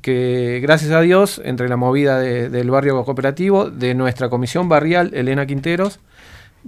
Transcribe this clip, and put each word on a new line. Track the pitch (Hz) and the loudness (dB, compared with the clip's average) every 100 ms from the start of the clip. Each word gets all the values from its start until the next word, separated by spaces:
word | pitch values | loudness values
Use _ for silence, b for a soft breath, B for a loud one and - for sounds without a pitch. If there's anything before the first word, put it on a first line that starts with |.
que | - 127 127 123 120 123 | -2 0 0 0 -2 -2
gracias | 139 156 151 | 2 2 2
a | 160 | 2
Dios, | 170 185 196 - | 4 4 2 -2
entre | - 123 123 | -6 -4 -2
la | 120 | 0
movida | 123 139 143 131 | 2 2 2 2
de, | 127 123 123 | 0 -2 -2
del | 123 123 | -2 0
barrio | 135 139 131 | 2 2 0
cooperativo, | 127 131 135 139 190 196 208 | -2 -2 -2 -2 2 2 0
de | - 123 | -2 -2
nuestra | 127 127 123 123 | 0 -2 -2 -2
comisión | 123 123 170 180 | -2 -2 -2 2
barrial, | 151 156 175 170 | 2 2 0 0
Elena | 135 127 139 135 | -2 -2 -2 -2
Quinteros, | 139 165 175 196 - _ b b b b b | -4 -4 -2 -2 -6 _ b b b b b